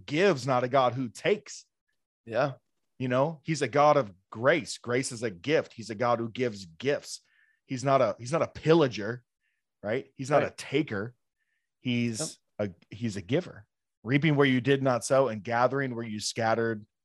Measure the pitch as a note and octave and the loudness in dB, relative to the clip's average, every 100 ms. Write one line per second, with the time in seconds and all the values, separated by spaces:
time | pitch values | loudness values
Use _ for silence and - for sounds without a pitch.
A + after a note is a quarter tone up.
0 | G2 D3 G3 D3 B2 B2+ B2 C3+ B2 A#2+ | -4 0 2 2 0 0 2 4 4 0
1 | B2 - D#3+ E3+ - - - _ _ _ | -8 -4 -2 -2 -4 -20 -20 _ _ _
2 | _ _ - A2+ C#3 C3 _ _ _ - | _ _ -6 -2 -2 -4 _ _ _ -8
3 | C3 B2+ D3 D#3+ - D#3 C3 C#3+ D3 C#3+ | -2 0 0 -4 -6 -2 0 4 6 6
4 | A2 F2 _ A2 B2+ E3 G2+ - - B2 | 2 -6 _ 0 2 2 0 -10 -2 -2
5 | C3+ A#2+ A#2 F2 E2+ D3+ - - G#2+ G#2+ | -2 -4 -6 -6 0 0 0 -8 -10 -2
6 | A#2+ A#2 A#2 G#2+ B2 G#2 F#2 D#2+ C3+ C#3+ | 0 0 -2 -2 -4 -4 -16 -8 -4 -4
7 | - - _ _ _ _ - C3 C3 C#3 | -4 -16 _ _ _ _ -10 -4 2 4
8 | A#2 F#2+ A#2+ D#3+ B2 - D3+ E3 C#3 G#2 | 4 0 -4 -2 -2 -2 4 6 4 0
9 | G#2 B2 _ _ _ _ _ _ G2+ B2 | -6 -8 _ _ _ _ _ _ -6 -6
10 | - - C3 D3 G2+ - - C#3+ D#3 G#2 | -8 -12 0 2 2 -6 -4 -2 -2 -4
11 | A2+ - _ _ _ _ _ _ C3 A#2+ | -8 -10 _ _ _ _ _ _ -4 -2
12 | A#2+ A2 D#3+ - _ - G#2+ F2 - G#2 | -2 -4 -8 -10 _ -6 -6 -8 -18 -8
13 | A#2 G2 F2 C#3+ F3+ - - _ _ _ | -8 -6 -2 -4 -4 -14 -20 _ _ _
14 | G#2+ C#3 D#3+ C#3+ C#3 B2+ B2+ C#3 C3+ A#2+ | -2 0 2 4 4 2 2 2 2 0
15 | - C3+ C3 A2 G#2 A#2 B2 C3+ C3+ A#2 | 2 2 2 -2 -4 0 2 0 -4 -6
16 | A#2 G#2+ - - A2+ A2+ A2+ A2 G#2+ _ | -8 -8 -6 -2 0 2 0 -2 -8 _